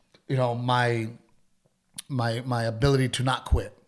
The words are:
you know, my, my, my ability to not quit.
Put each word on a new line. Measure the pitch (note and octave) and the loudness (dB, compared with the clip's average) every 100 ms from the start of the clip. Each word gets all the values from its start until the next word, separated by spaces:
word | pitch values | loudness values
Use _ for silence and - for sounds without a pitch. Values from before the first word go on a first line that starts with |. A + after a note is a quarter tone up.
| _ _ - | _ _ -4
you | C3+ | 0
know, | B2 | 0
my, | A#2+ B2 B2 A#2+ A#2 A2+ A#2 _ _ _ _ _ _ _ - - | 0 0 2 2 0 -4 -8 _ _ _ _ _ _ _ -18 -8
my, | C3 A#2 A2+ B2+ | -2 -2 -2 -4
my | A#2+ | -2
ability | A2+ A2 C#3 C#3 C3 | -2 0 2 4 2
to | - | 0
not | B2+ B2 | -2 -2
quit. | - - G2+ - | 2 0 0 -10